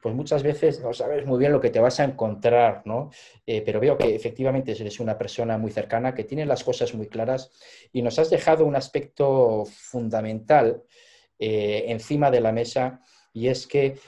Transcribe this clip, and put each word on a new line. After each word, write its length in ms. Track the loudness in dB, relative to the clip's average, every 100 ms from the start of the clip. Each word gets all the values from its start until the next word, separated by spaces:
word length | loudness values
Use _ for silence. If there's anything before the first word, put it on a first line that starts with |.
pues 120 | -6
muchas 300 | -6 -2 0
veces 380 | 0 2 0 0
no 120 | -6
sabes 320 | -4 -2 -2 0
muy 140 | 2
bien 120 | 4
lo 80 | 4
que 100 | 2
te 80 | 4
vas 200 | 2 4
a 40 |
encontrar, 800 | -2 0 -4 0 2 6 4 2 -6
¿no? 240 | -6 -6 -14 -20 _ -6
Eh, 180 | -4 -2
pero 140 | 0
veo 180 | 2 2
que 160 | 0
efectivamente 600 | 0 -4 -4 -2 -2 -4
eres 260 | -6 -8 -6
una 180 | -6 -4
persona 400 | -6 -6 -4 -2
muy 140 | -4
cercana, 420 | -6 -4 -2 -2
que 120 | -6 -8
tiene 200 | -6 -2
las 180 | -2
cosas 300 | -2 -2 -4
muy 140 | -6 -10
claras 440 | -6 -4 -4 -6 _ -20 -20 _
y 100 | -4
nos 160 | -2 0
has 100 | 2
dejado 360 | 2 2 4 4
un 100 | 0
aspecto 880 | -4 -6 -8 _ 0 4 4 2 -4
fundamental, 1160 | -12 -12 -6 -4 -4 -4 -8 4 4 4 0 _ _ _ _ _ _
eh, 460 | -2 -2 0 -2 -4
encima 420 | -6 -4 0 4
de 120 | 6
la 100 | 4
mesa, 500 | 2 -2 -2 -4 -6 _ _ _
y 140 | -4 -2
es 180 | -2 -2
que 320 | 0 0 -2